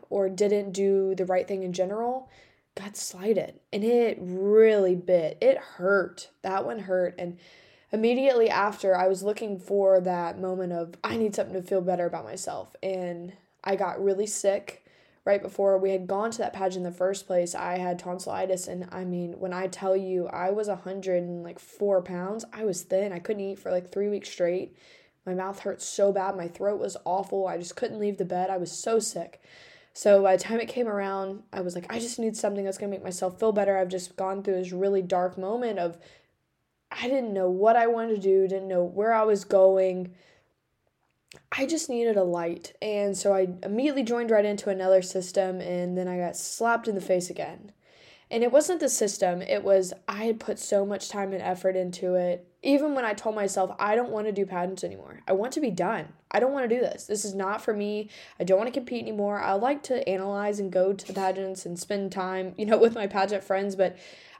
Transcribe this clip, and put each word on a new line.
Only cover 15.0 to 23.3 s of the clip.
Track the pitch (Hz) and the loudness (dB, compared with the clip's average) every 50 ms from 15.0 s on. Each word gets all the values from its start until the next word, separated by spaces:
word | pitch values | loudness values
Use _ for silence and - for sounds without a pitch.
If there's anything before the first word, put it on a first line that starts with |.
| _ _ _ _ - | _ _ _ _ 0
right | 202 202 202 | 2 2 2
before | - 190 190 - 196 196 196 190 | 0 -4 -2 0 4 4 4 4
we | 190 190 | 4 2
had | 190 185 185 | 0 0 -2
gone | 180 196 196 214 226 226 | -2 -2 -2 -2 -2 -2
to | 233 | -4
that | 214 - - | -6 -6 -4
pageant | 196 190 190 185 185 180 | -2 -2 -2 -2 -2 -6
in | 175 175 | -6 -4
the | |
first | - 180 190 196 196 - | -2 0 0 -2 -2 -4
place. | - 190 180 175 175 - | -2 0 0 0 0 -2
I | - - 175 180 185 | -6 -4 -4 -4 -2
had | 180 180 175 175 | -2 -2 -4 -4
tonsillitis, | - 180 180 190 185 - - 185 190 190 185 185 185 - | -6 -8 -8 -8 -6 -6 -6 -4 -2 -2 -2 -2 -4 -6
and | - 180 180 180 180 | -8 -10 -10 -10 -10
I | 185 185 | -8 -6
mean, | 180 180 175 175 170 170 - | -4 -4 -4 -4 -6 -8 -8
when | - 185 180 | -6 -6 -4
I | 180 190 185 | -4 -4 -6
tell | 185 - 196 190 190 | -6 -2 0 2 2
you | 196 196 185 185 180 175 | 2 2 0 -2 -2 -2
I | - - 143 180 190 | -4 -4 -4 -2 -2
was | 202 214 214 208 | -2 -2 -2 -4
a | 196 | -4
hundred | 180 - 185 190 196 190 190 180 175 175 | -6 -6 -10 -10 -6 -2 0 0 0 0
and | 175 175 175 170 170 175 - | -2 -6 -10 -10 -12 -14 -16
four | - - - - 202 202 196 185 180 | -20 -16 -8 -2 0 2 2 2 0
pounds, | 180 180 175 180 185 214 226 226 - - | -2 -6 -6 -6 -6 -6 -8 -10 -12 -10
I | 220 220 | -6 -4
was | 214 180 175 - | -4 -4 -4 -4
thin. | - 190 190 202 208 | -2 0 0 0 -2
I | 185 175 | -4 -6
couldn't | 175 - | -6 -6